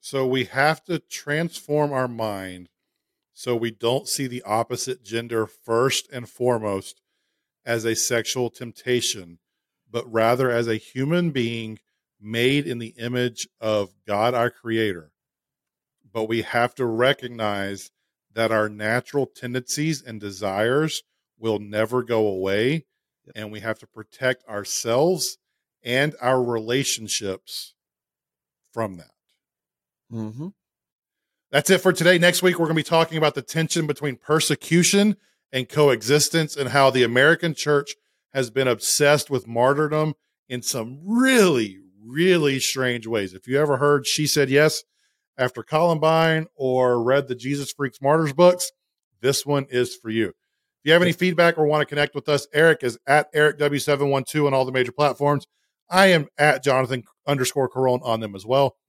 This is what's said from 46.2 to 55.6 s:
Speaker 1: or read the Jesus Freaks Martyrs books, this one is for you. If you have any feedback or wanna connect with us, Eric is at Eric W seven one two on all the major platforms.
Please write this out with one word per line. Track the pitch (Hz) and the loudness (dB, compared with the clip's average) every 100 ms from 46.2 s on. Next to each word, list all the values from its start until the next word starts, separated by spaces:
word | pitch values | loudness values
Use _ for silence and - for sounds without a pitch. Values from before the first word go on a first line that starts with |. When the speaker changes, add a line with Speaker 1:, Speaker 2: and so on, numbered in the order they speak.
| 165 160 160 _ | 2 0 -4 _
Speaker 1:
or | 135 127 127 120 | -2 2 2 2
read | 117 139 135 | 2 2 0
the | 123 | -8
Jesus | 123 143 139 | -6 -6 -6
Freaks | - 139 - | -8 -8 -4
Martyrs | 135 160 156 | 0 2 0
books, | 135 180 180 - _ _ _ _ _ | 6 6 6 -4 _ _ _ _ _
this | 127 135 | -2 0
one | 143 143 135 | 0 -2 0
is | 127 123 - | -2 -2 -4
for | 113 | -6
you. | 110 104 | -2 -2
If | - _ _ _ _ | -4 _ _ _ _
you | 147 | 4
have | 165 | 4
any | 175 | 4
feedback | 165 180 170 170 165 | 0 -2 2 2 4
or | 151 | 2
wanna | 151 147 | 2 0
connect | 147 147 | -2 -2
with | 147 143 | -4 -2
us, | 143 143 | -2 0
Eric | 151 165 156 | 2 4 4
is | 123 113 - | -2 -6 2
at | 147 147 | 2 2
Eric | 151 151 143 | 0 0 2
W | 147 143 | -2 -2
seven | 139 143 143 | -2 0 0
one | 135 | -2
two | 131 151 147 | -2 -2 0
on | |
all | 135 127 | 0 0
the | |
major | 131 123 | 0 -2
platforms. | - 147 127 143 143 - _ | 0 0 2 0 0 -4 _